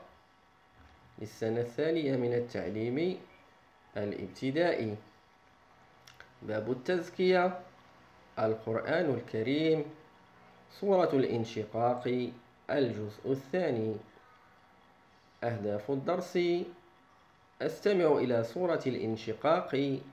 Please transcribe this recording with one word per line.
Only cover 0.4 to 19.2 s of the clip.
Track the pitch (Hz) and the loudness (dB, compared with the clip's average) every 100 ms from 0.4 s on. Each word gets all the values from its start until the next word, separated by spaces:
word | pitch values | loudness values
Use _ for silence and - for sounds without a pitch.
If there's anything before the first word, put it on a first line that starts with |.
| _ _ _ _ - - - - | _ _ _ _ -20 -20 -20 -16
للسنة | 107 - 110 117 | -14 -4 -2 0
الثانية | 120 - 156 165 139 131 | -2 -2 0 0 0 0
من | 120 | 0
التعليم | 120 120 101 87 107 117 131 180 185 - - - _ _ _ - 104 | 0 -2 -6 -6 -4 -2 0 -2 -2 -10 -20 -20 _ _ _ -12 -6
الابتدائي. | 104 - 95 - 131 147 175 - 110 104 - - _ _ _ _ _ - - - - - - - | -6 -6 -10 -6 -2 2 2 2 -2 -6 -12 -20 _ _ _ _ _ -20 -20 -20 -20 -20 -20 -16
باب | 110 107 110 | -6 -4 -2
التزكية، | 131 - 180 170 - 185 180 185 180 - - - - - - - - | -4 -2 -2 -2 0 4 6 4 0 -12 -20 -20 -20 -20 -20 -14 -2
القرآن | 110 110 - 113 - 165 160 | 0 0 -2 -2 0 0 2
الكريم، | 120 - 110 113 143 160 156 151 - - - - - - - - - | -2 -2 -4 0 2 4 4 0 -10 -20 -20 -20 -20 -20 -20 -20 -6
سورة | 202 185 170 | 2 4 4
الانشقاق، | 139 123 117 113 113 104 113 120 123 123 123 120 - - - - | 4 2 0 -2 -4 -4 0 0 0 0 -2 -2 -8 -20 -20 -4
الجزء | 147 123 104 104 - 113 | 0 2 0 -6 -8 -4
الثاني. | 135 - 185 165 117 110 104 - - - - - - - - - _ _ - _ - | -4 -2 -2 0 0 -2 -4 -8 -20 -20 -20 -20 -20 -20 -20 -20 _ _ -20 _ -6
أهداف | 117 110 104 104 - | -4 -2 -2 -4 -2
الدرس: | 135 135 180 180 185 175 175 - - - - _ _ _ _ _ - | -4 0 -2 -2 0 2 2 -2 -12 -20 -20 _ _ _ _ _ -6
أستمع | 151 - 208 190 160 139 | -6 0 2 4 6 6
إلى | 127 117 | 4 2
سورة | 113 180 180 151 131 | 0 -2 0 0 0
الانشقاق | 113 110 110 | -2 -2 -2